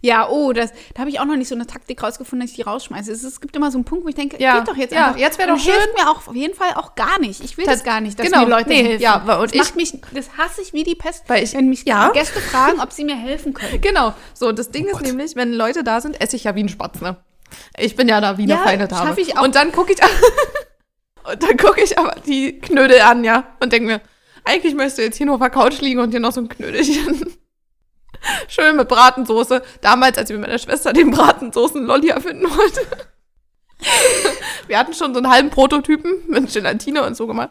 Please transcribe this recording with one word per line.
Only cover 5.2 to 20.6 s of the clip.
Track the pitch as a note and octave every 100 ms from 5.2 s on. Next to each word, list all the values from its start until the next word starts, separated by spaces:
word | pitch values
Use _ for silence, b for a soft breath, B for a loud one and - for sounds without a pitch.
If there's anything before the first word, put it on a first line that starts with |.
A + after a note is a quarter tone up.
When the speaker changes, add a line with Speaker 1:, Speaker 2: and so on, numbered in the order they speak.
| C#4 -
Speaker 2:
wär | F#4
Speaker 1:
Und | E4
Speaker 2:
doch |
Speaker 1:
hilft | D4+ G4+
Speaker 2:
schön. | G#4+ A4+
Speaker 1:
mir | -
auch | G#4+ -
auf | A#3+
jeden | D4
Fall | F#4+ F4+ -
auch | D#4+ -
gar | - F#4+
nicht. | B3+ G3
Ich | - -
will |
Speaker 2:
Tats-, | E4+ B3
Speaker 1:
das |
gar | - A3
nicht, | A3 G#3
dass | E4
Speaker 2:
genau. | F4
Speaker 1:
mir | A#3+
Leute | A3+ A#3
Speaker 2:
Nee, | D#4
Speaker 1:
helfen. | A#3 A3
Speaker 2:
ja, | A#3 G3+ F#3+
wa-, | F#3
und | A3+
Speaker 1:
Das |
Speaker 2:
ich | C4+
Speaker 1:
macht | D4+ -
mich, | E4 - -
das | C4+ B3 -
hasse | E4 E4
ich | F#4+
wie | D4+
die | D#4
Pest, | E4+ D#4 E4 -
Speaker 2:
Weil | A#3+
ich, | G#3+
Speaker 1:
wenn | C#4 C4
mich | C4 -
Speaker 2:
ja. | G#3+ A#3
Speaker 1:
Gäste | E4+ D4+ -
fragen, | - C4 C4+ E4
ob | B3+
sie | -
mir | D4 C#4
helfen | A#3 C#4+ -
können. | C4+ - A#4+
Speaker 2:
Genau. | G4 F#4+ A#3 - B
So, | - B3
das | G#3+ A#3
Ding | C#4+
Speaker 3:
Oh | G4
Speaker 2:
ist | G4+
Speaker 3:
Gott. | C#4+
Speaker 2:
nämlich, | B3+ D4+
wenn | C#4+ A#3+
Leute | A#3 A3+ D4+
da | A#3+ A3
sind, | D#3+ D4+
esse | G#3+ B3+
ich |
ja | A3
wie | G3
ein | G3+
Spatz, | - G3+ -
ne? | F3 F3+ _ _ - B B -
Ich | G#3+ G#3
bin | B3
ja | G#3+
da | G#3 F#3+
wie |
eine | G#3
Speaker 1:
Ja, | D#4+
Speaker 2:
feine | F#4 G3 G3
Dame. | F3+ F3+
Speaker 1:
schaff | -
ich | F4 -
auch. |
Speaker 2:
Und | C4+
dann | C#4 D4
guck | E4 F4+
ich, | G4
<laughs> | - - A#4+ B4 - D5